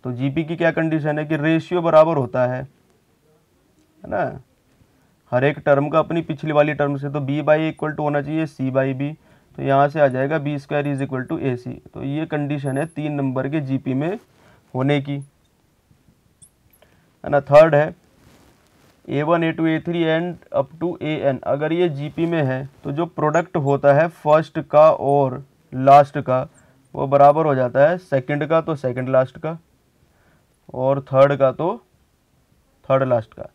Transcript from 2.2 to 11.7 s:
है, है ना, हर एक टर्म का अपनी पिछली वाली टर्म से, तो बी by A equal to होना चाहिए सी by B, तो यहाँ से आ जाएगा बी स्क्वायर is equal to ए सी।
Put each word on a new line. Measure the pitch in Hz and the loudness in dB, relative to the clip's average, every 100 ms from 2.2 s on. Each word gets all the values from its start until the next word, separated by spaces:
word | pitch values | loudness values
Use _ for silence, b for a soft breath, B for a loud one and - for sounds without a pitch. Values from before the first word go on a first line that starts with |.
| 123 135 123 | -2 -2 -2
है, | 127 | -2
है | 135 _ _ _ _ _ _ _ _ _ _ _ _ _ - | -10 _ _ _ _ _ _ _ _ _ _ _ _ _ -8
ना, | - 143 - - _ _ _ _ _ _ _ _ | -6 -6 -8 -20 _ _ _ _ _ _ _ _
हर | 123 | 0
एक | 139 147 | 0 -2
टर्म | 151 139 147 | 0 0 2
का | 160 | 0
अपनी | 151 165 | 0 -4
पिछली | 165 151 156 | -6 -8 -2
वाली | 147 147 | 2 2
टर्म | 143 143 143 | 2 -2 -2
से, | 143 | -6
तो | 143 | -6
बी | 135 143 | -4 -4
by | 147 151 | 0 2
A | 160 | 0
equal | 156 151 | -4 -8
to | 147 | -4
होना | 151 147 | -2 -2
चाहिए | 143 156 156 | -4 -6 -6
सी | - 131 | -6 -2
by | 131 135 131 | -2 -2 -4
B, | 143 160 b b b - | -8 -10 b b b -8
तो | |
यहाँ | 135 135 143 | 0 2 2
से | 156 | 2
आ | 143 | 0
जाएगा | 127 139 160 | 2 -2 -2
बी | 143 147 | -4 -8
स्क्वायर | 135 147 143 | -4 -4 -2
is | 139 | -4
equal | 135 135 127 | -4 -6 -6
to | 165 | -4
ए | 139 123 | -4 -4
सी। | 127 | -8